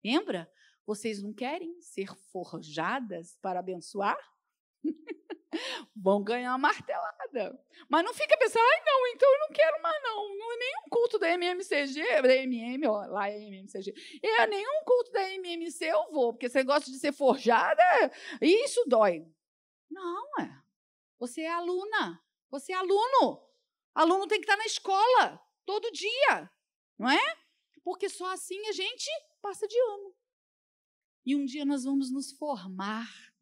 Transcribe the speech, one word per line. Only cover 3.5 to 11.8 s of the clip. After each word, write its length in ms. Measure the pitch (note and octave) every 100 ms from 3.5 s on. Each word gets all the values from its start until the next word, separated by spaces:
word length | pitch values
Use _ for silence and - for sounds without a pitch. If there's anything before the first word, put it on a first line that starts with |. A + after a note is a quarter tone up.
| F3+
abençoar? 580 | F#3 F3+ - G3+ G3+ C#5+ - _ _ _ _ _
<laughs> 1080 | D4+ - - E4 _ - _ E4 C5 - C4
Vão 280 | A3 F#3+ G3+
ganhar 300 | G3+ A#3+ B3
uma 60 | B3+
martelada. 1000 | C#4+ G#4+ - - G#3+ - C5 C4 F#3+ - _ - -
Mas 140 | D4+
não 100 | F#4+
fica 240 | - D5+ D#5
pensando, 240 | A#4 A#4
"Ai, 180 | A#4 E5 D#5
não, 200 | C#5 B4
então 200 | A#4 C5+
eu 100 | C5+
não 80 | D#5
quero 340 | - D#5+ D#5
mais, 200 | E5 D#5
não. 360 | B4+ G#4+ G#4 G4
Não 140 | A#4
é 40 | A#4
nenhum 320 | B4 F5 -
culto 300 | A#4 A#4+ G4+
da 100 | E4+
M 140 | F4+
M 200 | F4 F4+
C 220 | F#4+ C#4+